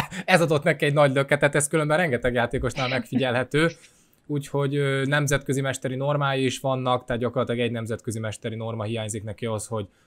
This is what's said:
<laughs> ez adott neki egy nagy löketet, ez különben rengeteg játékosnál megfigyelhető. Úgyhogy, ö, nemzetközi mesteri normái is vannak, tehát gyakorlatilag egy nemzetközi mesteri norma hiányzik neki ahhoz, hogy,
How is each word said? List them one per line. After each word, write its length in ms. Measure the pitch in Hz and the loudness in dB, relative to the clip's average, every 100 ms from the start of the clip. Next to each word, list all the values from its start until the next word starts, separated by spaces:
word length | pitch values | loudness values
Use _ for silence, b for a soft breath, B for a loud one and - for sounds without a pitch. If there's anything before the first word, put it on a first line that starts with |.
| - | 0
<laughs> 160 | 185 | -6
ez 160 | - 185 | 2 4
adott 220 | 165 151 | 4 2
neki 220 | 165 151 | 2 2
egy 100 | 147 | 2
nagy 180 | 143 143 | 4 4
löketet, 400 | 135 139 143 147 | 4 2 4 4
ez 140 | 151 147 | 2 0
különben 280 | 165 151 151 | 0 2 2
rengeteg 380 | 175 120 123 | 2 0 0
játékosnál 540 | 123 120 131 123 127 127 | 2 0 0 -2 -2 -2
megfigyelhető. 760 | 131 - 127 131 120 127 143 165 165 B B B _ - | -2 -2 0 0 0 0 2 2 0 B B B _ -6
Úgyhogy, 500 | 147 143 143 143 143 | -4 -2 -2 0 0
ö, 260 | 139 135 135 | 0 0 2
nemzetközi 540 | 143 143 139 - 135 | 2 2 0 0 -2
mesteri 360 | 135 131 135 131 | -2 -4 -4 -2
normái 480 | 139 147 139 135 | 0 0 0 2
is 140 | 131 120 | 0 0
vannak, 460 | 135 131 127 123 | -2 0 0 -2
tehát 180 | - 120 | 0 -2
gyakorlatilag 380 | 120 123 117 120 | 0 0 0 0
egy 100 | 120 | 0
nemzetközi 460 | 117 110 110 - 107 | -2 -4 -6 -6 -6
mesteri 380 | 110 104 120 110 | -6 -6 -8 -6
norma 260 | 113 113 | -6 -6
hiányzik 400 | 107 113 110 113 | -4 -4 -4 -6
neki 220 | 104 104 117 | -8 -6 -4
ahhoz, 200 | 110 - | -4 -4
hogy, 200 | 113 98 b | -6 -6 b